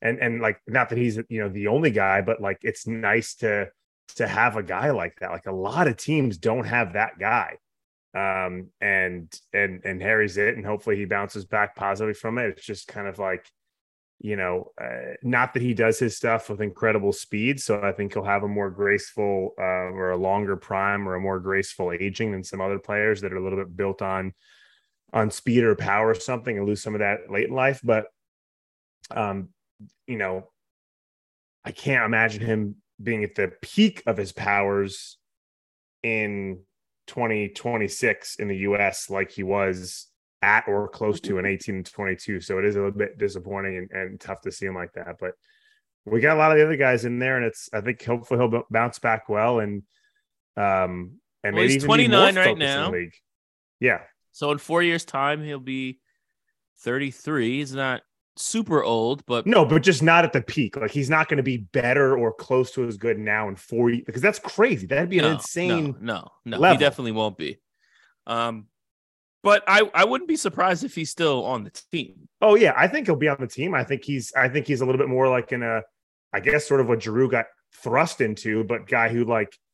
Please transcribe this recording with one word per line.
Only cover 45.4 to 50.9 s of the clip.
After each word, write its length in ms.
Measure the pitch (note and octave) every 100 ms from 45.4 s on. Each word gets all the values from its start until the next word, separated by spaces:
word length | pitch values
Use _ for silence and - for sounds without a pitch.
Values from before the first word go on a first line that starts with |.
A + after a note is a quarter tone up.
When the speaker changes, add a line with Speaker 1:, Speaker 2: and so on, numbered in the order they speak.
| _ _ _ _ _ _
Speaker 1:
we 160 | - A2+
got 160 | C#3+ D#3
a 20 |
lot 140 | D#3
of 60 | D#3
the 60 |
other 120 | D#3 D3+
guys 300 | C3+ B2 A#2+
in 120 | A#2+
there, 180 | B2+ C3
and 100 | A2+
it's, 240 | - -
I 80 | A2
think 240 | G#2+ A2+
hopefully 340 | - A#2+ A#2+ A#2+
he'll 100 | B2
b-, 160 | A#2 -
bounce 280 | A2+ A#2+ -
back 300 | A#2 A2 -
well 300 | G#2 A2+ A#2+
and, 240 | G#2 G2+ - _ _ _ _ _ _ -
um, 600 | G2+ F#2+ F#2